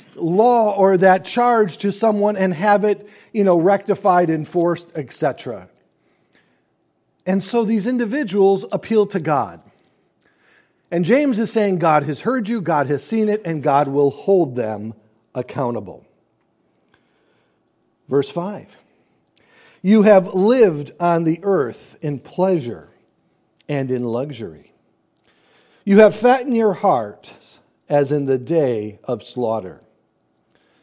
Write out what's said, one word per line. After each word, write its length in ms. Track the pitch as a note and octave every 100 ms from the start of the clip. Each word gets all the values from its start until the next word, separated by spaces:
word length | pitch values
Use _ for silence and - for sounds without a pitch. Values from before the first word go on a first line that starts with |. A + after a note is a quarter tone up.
| _ -
law 600 | E3 F#3 A#3+ A#3+ G#3+ G3+
or 220 | G3 F#3+
that 280 | F#3+ F#3 -
charge 520 | A#3+ B3 A#3 G3+ -
to 120 | G3+
someone 460 | G3 A3+ G#3 G#3 G3+
and 160 | F#3+ D#3+
have 280 | G#3 G3+
it, 240 | G#3 G3+ - - _
you 100 | G#3+
know, 160 | G3 E3+
rectified, 720 | F3+ G3 - F#3+ G3+ F3+ E3
enforced, 600 | D#3+ C#3+ F3+ E3+ E3+ - D#3+
et 180 | B2+
cetera. 540 | - C#3+ A#2+ C3 G2+ F2+ _ _ _ _ _ _ _ _ _ _ _ _ _ _ _ F#3
And 180 | F#3+
so 200 | - A#3
these 220 | G#3+ A3+ G#3
individuals 800 | B3 A3+ C#4 A3+ G3+ G3 G3 -
appeal 340 | G3+ - A3 G3+
to 120 | F#3+
God. 420 | D#3 C#3+ G2 E2+ _ _ _ _ _ _ _ _ _ _ _ _ -
And 160 | E3+ E3+
James 320 | C4 D4 G#3+
is 140 | A3
saying 260 | A3+ G3+ F3+
God 260 | E3 D3+
has 180 | C#3 C3+
heard 280 | A3 C4 G3
you, 100 | A#3
God 280 | E3+ D3+ C3
has 160 | C#3
seen 260 | - A3 G#3+
it, 120 | G#3 E3+
and 160 | D#3
God 260 | D3 C#3 C#3
will 220 | C#3 C#3+
hold 460 | - - F#3+ D#3 B2
them 400 | A2 G#2 A2 A2 _ _ _ C3
accountable. 680 | B2 - B2 A#2 F#2+ - _ _ _ _ _ _ _ _ _ _ _ _ _ _ _ _ _ _ _ _ -
Verse 200 | C#3 C#3
five, 460 | E3+ F#3 F#3+ - _ _ _ _ _ _ _ _ _ _ _
"You 220 | F#3 A3
have 300 | G#3 G3 F3+
lived 600 | F#3 G3+ C4 G#3 D3 C#3 -
on 260 | F3 E3+ E3
the 140 | E3
earth 520 | G3+ F#3 A#2+ - - -
in 180 | D3+ C3+
pleasure 680 | - - F#3+ F3 A#2+ F2+ - _ _ _ _ _ _ _ -
and 200 | C#3+ C3
in 140 | B2+
luxury. 680 | B2 A#2 D3 A#2 G2 D2+ _ _ _ _ _ _ _ _ _ _ _ _ G3+
You 140 | G3
have 140 | G#3+
fattened 420 | - B3 C4 C4+ A3+
your 180 | A3
heart 600 | F3 G3 C3+ G#2 - - - _ _ _ _ -
as 220 | D3 C3+
in 140 | D3 C3+
the 120 | C3
day 600 | A#2+ E3 C3+ A2 G#2+ G2 -
of 180 | A2+
slaughter. 580 | - B2 A#2 A2 F#2 D2+ _ _ _ _ _ _ _ _ _ _